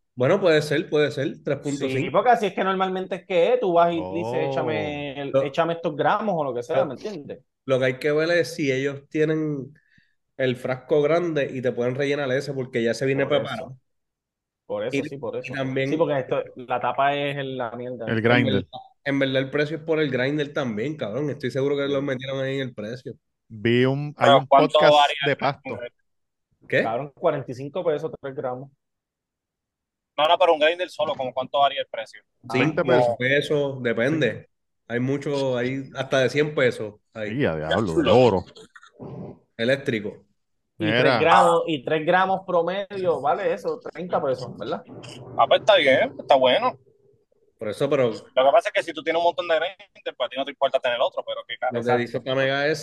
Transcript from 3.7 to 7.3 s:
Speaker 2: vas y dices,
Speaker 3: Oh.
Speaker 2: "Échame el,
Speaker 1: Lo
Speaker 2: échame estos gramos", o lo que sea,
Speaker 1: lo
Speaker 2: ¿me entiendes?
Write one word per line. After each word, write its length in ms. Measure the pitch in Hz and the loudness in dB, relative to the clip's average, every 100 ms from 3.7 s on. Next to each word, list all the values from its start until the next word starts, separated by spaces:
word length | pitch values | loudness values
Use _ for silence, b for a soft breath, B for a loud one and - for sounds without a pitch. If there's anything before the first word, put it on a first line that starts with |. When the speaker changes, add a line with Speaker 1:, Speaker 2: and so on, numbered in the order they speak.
Speaker 2:
vas 180 | 170 170 | 4 4
y 40 | 170 | 2
dices, 380 | 90 - 120 | -4 -6 -4
Speaker 3:
Oh. 160 | 156 147 | -2 -2
Speaker 2:
"Échame 680 | 135 123 - 151 147 143 135 | -2 -2 -2 -4 -6 -8 -8
el, 80 | 139 | -2
Speaker 1:
Lo 120 | 139 | 0
Speaker 2:
échame 320 | 143 151 165 | 0 0 -2
estos 220 | 165 175 147 | -2 -4 -2
gramos", 380 | 147 208 220 170 | 0 0 0 -2
o 80 | |
lo 80 | 139 | -2
que 100 | 120 | -4
sea, 160 | 120 165 | -2 -2
Speaker 1:
lo 60 | 160 | -2
Speaker 2:
¿me 80 | |
entiendes? 440 | 123 214 185 135 | -4 -10 -12 -14